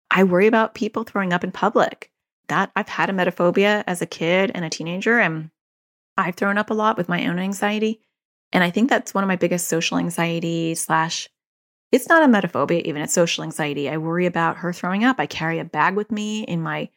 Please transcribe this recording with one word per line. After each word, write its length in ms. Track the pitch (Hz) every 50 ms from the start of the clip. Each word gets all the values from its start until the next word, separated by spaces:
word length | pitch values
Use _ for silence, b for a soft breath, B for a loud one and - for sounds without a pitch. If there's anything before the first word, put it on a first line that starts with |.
| _ -
I 140 | - 180 196
worry 240 | 185 175 180 202 220
about 260 | 233 220 220 214 -
people 300 | - 233 214 - 214 226
throwing 280 | - - 202 190 180
up 120 | 175 175 -
in 80 | 185
public. 580 | - - 180 208 - 233 - - - - - - _ _ _ _ _ _ _ -
That, 240 | 151 175 196 190 _
I've 140 | 196 214 -
had 200 | - - 165 180
emetophobia 760 | 190 185 180 180 175 - 175 180 175 202 202 208 208 208 -
as 160 | - 180 -
a 40 | 180
kid 440 | - - - 165 165 180 185 196 226 -
and 100 | - 165
a 40 | 156
teenager, 520 | - - 156 165 180 190 - 226 240 233
and 300 | 202 170 160 160 156 160 - _ _ _ _ _ _ _ _ _ _ _ _
I've 180 | - 185 175 180
thrown 240 | - 202 202 202 208
up 120 | 214 -
a 40 | 220
lot 240 | 214 214 214 226 170
with 100 | 175 -
my 200 | 175 175 - -
own 100 | 170 180
anxiety. 640 | 185 196 196 190 208 208 214 214 220 220 220 - _ _ _ _ _ _ _ _ _ _
And 100 | - 180
I 80 | 175 175
think 200 | - 214 226 277
that's 240 | 247 - - - -
one 100 | 196 196
of 40 | 190
my 80 | 185
biggest 320 | 175 175 175 180 175 - -
social 280 | 165 165 170 - 180
anxiety 800 | 175 175 175 170 - 165 170 170 170 170 165 170 165 165 165 165
slash, 560 | - - - 160 160 160 170 - - - - _ _ _ _ _ _ _ _ _ _ _ _
it's 160 | - 269 - -
not 200 | 330 330 311 269
emetophobia 540 | 226 202 185 170 - 123 143 143 170 170
even, 180 | - 165 143 147
it's 140 | 156 - -
social 300 | 185 170 175 - - 160
anxiety. 440 | 160 156 - 156 147 143 147 143 131
I 80 | 151
worry 300 | 156 156 165 165 175 180
about 320 | 175 175 170 165 165 - -
her 140 | 170 175
throwing 320 | 175 - - 180 190 202 233
up. 140 | 262 254 -
I 80 | 143
carry 320 | - - - 160 165 165 165
a 40 | 165
bag 300 | 165 - 151 151 175 190
with 160 | 208 208 -
me 300 | 214 214 208 214 214 214
in 180 | 214 - 175 165
my 300 | 160 156 151 151 - - _